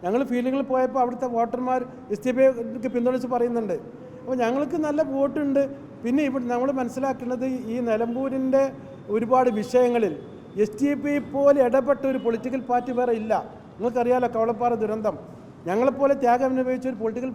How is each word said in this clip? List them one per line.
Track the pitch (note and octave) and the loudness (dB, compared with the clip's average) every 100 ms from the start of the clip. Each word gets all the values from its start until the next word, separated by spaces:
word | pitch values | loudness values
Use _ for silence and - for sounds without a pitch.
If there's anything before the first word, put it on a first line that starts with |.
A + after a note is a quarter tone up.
ഞങ്ങൾ | F3+ A3+ C4+ | 0 0 0
ഫീൽഡുകളിൽ | A#3+ B3 C4 C4+ | -2 0 -2 0
പോയപ്പോ | C4 B3+ C4 | 0 0 0
അവിടുത്തെ | B3 A#3+ C4 A#3 | 0 -2 -4 0
വോട്ടർമാർ | A#3 A#3+ B3+ B3+ B3+ - - | -2 -2 -2 -2 -4 -14 -8
എസ് | G#3 B3 | -4 -2
ടി | B3 | 4
പി | C4 A#3+ A#3 A#3 | 4 4 -6 -6
ക്ക് | A#3 A#3+ | -4 0
പിന്തുണച്ച് | A#3+ B3+ B3+ B3 | 0 0 0 0
പറയുന്നുണ്ട്." | A#3+ A#3 G#3+ E3 - - - - | 0 0 -2 -6 -8 -16 -16 -14
അപ്പൊ | - B3+ | -6 0
ഞങ്ങൾക്ക് | A3+ C4+ D4 E4+ D4+ | 2 2 -2 -2 0
നല്ല | D4 D4 C4+ | 0 0 0
വോട്ടുണ്ട്. | C#4 C#4+ C#4+ C4+ C4+ - - - | 0 0 0 2 0 -4 -16 -8
പിന്നെ | A3+ C4+ D4 | 0 2 2
ഇവിടെ | C4 A#3+ | 0 -2
നമ്മൾ | A#3+ C4 C4 | 0 0 0
മനസ്സിലാക്കുന്നത് | A#3+ C4 C4+ C4 B3 B3+ C4 B3+ A3 | -4 -2 -4 -2 -4 -4 -2 -4 -4
ഈ | A#3+ A#3 | -4 0
നിലമ്പൂരിൻ്റെ | A3 A#3 A#3+ C4+ C4+ C4 C4+ C4+ - - - - G#3 | 0 0 -2 -2 -2 2 2 2 -2 -16 -16 -4 -2
ഒരുപാട് | A3+ B3+ B3+ G#3+ | 2 4 4 2
വിഷയങ്ങളിൽ | G3+ B3 B3 A#3+ G#3 D3+ - - - F#3+ | 2 4 4 4 0 -2 -12 -18 -12 -2
എസ് | G#3+ - | -2 2
ടി | C#4 C#4+ | 0 0
പി | C#4+ C#4+ - | 0 -2 -2
പോലെ | C#4 C#4+ C#4+ B3 | 4 6 6 6
ഇടപെട്ട | C4 B3+ C#4 C4+ | 4 2 0 0
ഒരു | C4 A3+ | 0 0
പൊളിറ്റിക്കൽ | A3+ B3+ C4 - | -2 -2 -6 0
പാർട്ടി | B3 B3 B3 | -2 0 -2
വേറെ | B3 A3+ | 0 0
ഇല്ല. | A3 G3 B2+ - - - | 0 -2 -2 -14 -20 -4
നിങ്ങൾക്കറിയാലോ | A3+ A#3+ A#3+ B3 A#3+ A#3 | -2 0 2 2 2 0
കവളപ്പാറ | A3+ A3+ A#3+ A3+ | 0 2 0 0
ദുരന്തം. | G#3+ A3 G#3+ D#3 - - - - E3 | -2 -2 -2 -4 -12 -18 -20 -12 -2
ഞങ്ങളെപ്പോലെ | G3 C4 C4+ C#4 C#4 | 2 2 4 2 4
ത്യാഗം | B3 B3 C4 C4 | 4 4 2 0
അനുഭവിച്ച | B3+ B3+ B3+ | 0 -2 -4
ഒരു | A3 | -4
പൊളിറ്റിക്കൽ | A3 A3 C4 | -4 -4 -6